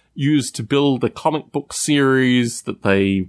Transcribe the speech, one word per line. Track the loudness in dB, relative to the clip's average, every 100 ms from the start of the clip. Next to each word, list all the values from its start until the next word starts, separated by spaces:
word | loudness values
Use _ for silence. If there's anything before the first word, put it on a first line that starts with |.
| _ -4
used | 0 0 0 -8
to |
build | -2 2 2 0
a | -2
comic | -2 -4 -4 -6
book | -8 -8
series | -8 0 2 4 2 2 2 0 -4
that | -10 -6
they | 0 2 2 0